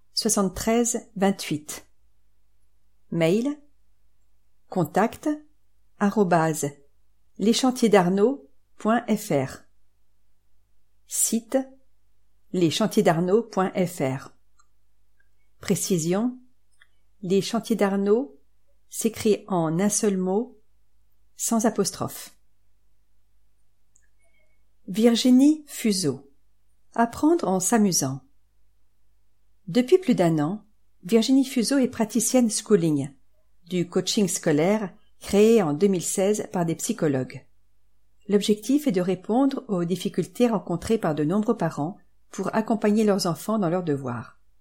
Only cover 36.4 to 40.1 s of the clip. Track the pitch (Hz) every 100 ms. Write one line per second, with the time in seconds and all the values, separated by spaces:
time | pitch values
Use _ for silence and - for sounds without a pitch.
36.4 | - 190 165 165 - - 160 131 127 131
37.4 | - - _ - - - - - - 202
38.4 | 196 208 - 285 277 185 180 180 - 233
39.4 | 277 269 - 190 175 185 202